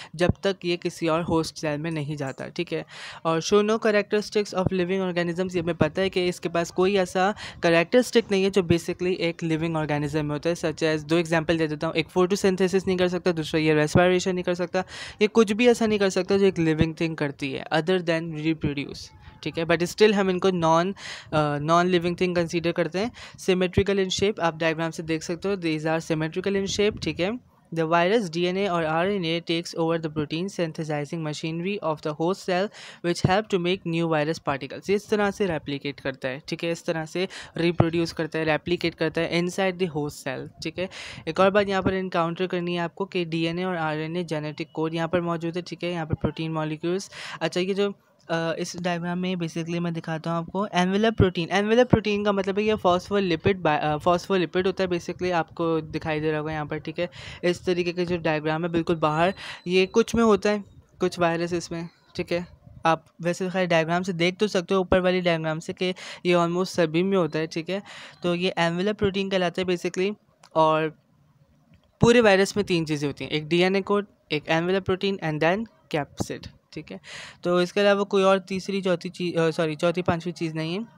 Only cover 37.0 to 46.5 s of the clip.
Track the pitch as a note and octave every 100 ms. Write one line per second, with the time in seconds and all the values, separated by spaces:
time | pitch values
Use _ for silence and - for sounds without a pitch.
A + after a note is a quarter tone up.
37 | D#3+ F3 F#3 - - - E3+ E3+ E3 E3+
38 | E3 - D#3+ D#3+ D#3+ D3+ - F3 E3+ -
39 | D#3+ E3 E3 E3+ F3+ F#3 F#3+ F3 F#3 D3
40 | D3 - C#3 C3 C#3+ - D#3+ F3 F#3 -
41 | - - E3 D#3+ F#3+ G3+ G3+ F#3+ F#3+ F#3+
42 | F#3 F3+ E3 E3+ F#3 F3+ F3 F3 E3+ -
43 | F#3+ F#3 E3 E3 E3 E3+ F#3 E3+ D#3 D3+
44 | D#3 F3 E3 D#3 D3+ D3+ D#3+ - D#3+ E3
45 | E3 F3 E3+ E3+ E3+ F3 E3+ E3 F3 F3
46 | D#3 D#3+ D#3+ D3 D#3+